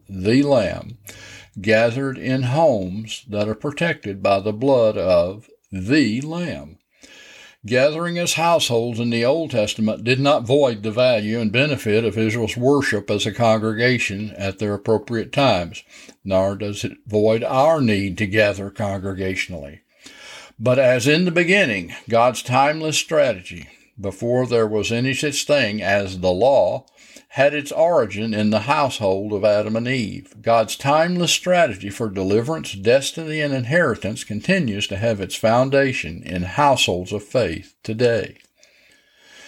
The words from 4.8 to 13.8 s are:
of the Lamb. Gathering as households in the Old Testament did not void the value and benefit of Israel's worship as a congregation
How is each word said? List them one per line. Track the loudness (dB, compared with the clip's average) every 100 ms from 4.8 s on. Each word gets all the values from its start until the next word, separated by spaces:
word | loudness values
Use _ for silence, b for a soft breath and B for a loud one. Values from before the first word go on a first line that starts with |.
| 4 2
of | 2 4 2 -4 -18 _ _
the | -10 0 2 2 0
Lamb. | -6 -8 -8 -10 -14 -20 _ B B B B B B B -2
Gathering | 2 2 0 -4 -4
as | -4
households | 0 2 2 2 0 0 -2
in | -2
the | 2
Old | 2 0 0
Testament | 0 -2 0 -2 0
did | 0 2
not | 2 2 2
void | 2 4 0
the | -4
value | 2 2 2 0 -2
and | 0
benefit | 0 0 -2 0 2 2
of | 0
Israel's | -2 0 -4 0
worship | 2 2 2 -2 -2
as | -2 -2
a |
congregation | 0 2 2 0 0